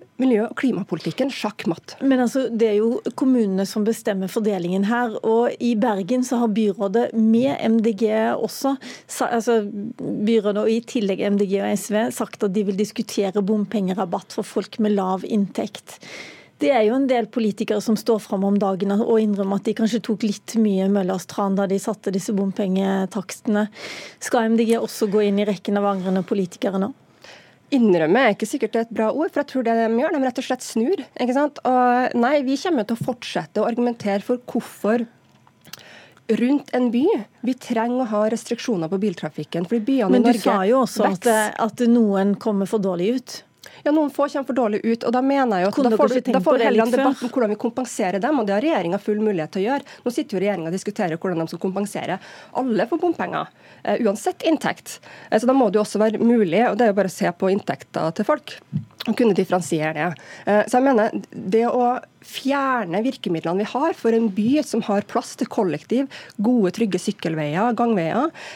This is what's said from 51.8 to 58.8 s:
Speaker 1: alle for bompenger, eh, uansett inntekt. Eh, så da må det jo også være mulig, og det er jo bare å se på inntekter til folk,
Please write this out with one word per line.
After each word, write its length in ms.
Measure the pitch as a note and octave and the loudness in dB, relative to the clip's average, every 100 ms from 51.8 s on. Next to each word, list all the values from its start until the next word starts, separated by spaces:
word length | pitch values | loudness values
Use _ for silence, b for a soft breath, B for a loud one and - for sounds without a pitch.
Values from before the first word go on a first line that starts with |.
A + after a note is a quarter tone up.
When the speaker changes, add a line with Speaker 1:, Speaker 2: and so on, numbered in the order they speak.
| G3+ F3+ - F#3 B B B - | -6 -6 -6 -6 B B B -4
Speaker 1:
alle 280 | C4 A3 A#3 | -2 0 0
for 140 | E4 | 0
bompenger, 500 | F4+ E4+ F3+ D#3+ D#3 B B B | -2 -2 -4 -4 -8 B B B
eh, 180 | - G#3 | -4 0
uansett 420 | A3+ G#3 - F4+ - | 0 0 -4 -2 -2
inntekt. 500 | D#4 - - - - B B B | 0 -2 -6 -10 -18 B B B
Eh, 80 | A3 | 0
så 80 | A#3+ | 2
da 80 | C4+ | 4
må 120 | A3+ | 4
det 80 | G3+ | 2
jo 40 | |
også 160 | G#3 G3+ | 0 0
være 200 | A3 G#3+ | 0 2
mulig, 440 | A#3 A#3+ F#3+ F3 A#3 | 4 4 4 4 2
og 80 | G#3 | 4
det 80 | A#3+ | 2
er 60 | |
jo 80 | G3 | 4
bare 120 | F#3+ | 0
å 60 | - | 0
se 140 | E3+ | -4
på 200 | E3+ F#3+ | 0 0
inntekter 640 | G3+ - - - - D#3+ E3 | 0 -2 -6 -6 -4 -4 -2
til 120 | G#3 | 0
folk, 300 | D4+ - - _ - | 0 -2 -20 _ -8